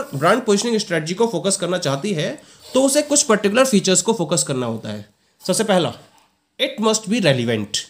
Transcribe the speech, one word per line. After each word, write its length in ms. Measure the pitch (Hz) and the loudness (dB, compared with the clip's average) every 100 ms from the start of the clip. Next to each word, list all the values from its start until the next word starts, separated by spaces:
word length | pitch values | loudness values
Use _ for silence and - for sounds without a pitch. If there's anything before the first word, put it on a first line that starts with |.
| - 139 | 2 0
ब्रांड 260 | 160 233 | 2 2
पोजीशनिंग 360 | - 202 240 220 | 2 0 2 -2
स्ट्रेटजी 360 | - 165 156 | -2 -4 -4
को 140 | 185 226 | -2 0
फोकस 300 | 175 185 190 | 0 -2 -2
करना 200 | 170 180 | -2 -2
चाहती 360 | 143 143 208 | -2 -2 -2
है, 280 | 165 185 294 - - - | -2 -4 -6 -14 -20 -4
तो 100 | 254 | 2
उसे 180 | 269 285 | 4 2
कुछ 220 | 294 285 | 2 0
पर्टिकुलर 420 | - 214 202 220 262 | 4 2 2 2 4
फीचर्स 360 | 196 180 180 | 4 2 2
को 120 | - | 2
फोकस 300 | 214 156 165 | -2 0 -2
करना 220 | - 127 120 | -2 -2 -4
होता 240 | 113 110 | -6 -8
है। 200 | 107 107 _ _ _ - | -12 -14 _ _ _ -4
सबसे 160 | 180 | -2
पहला, 300 | 214 185 139 - - _ _ _ _ - | 2 2 0 -4 -16 _ _ _ _ -8
it 240 | 269 - 220 | -6 -2 -2
must 180 | 220 | 0
be 180 | - 233 | -2 0
relevant। 560 | 170 131 120 113 101 - - | 2 2 0 -2 -2 -8 -10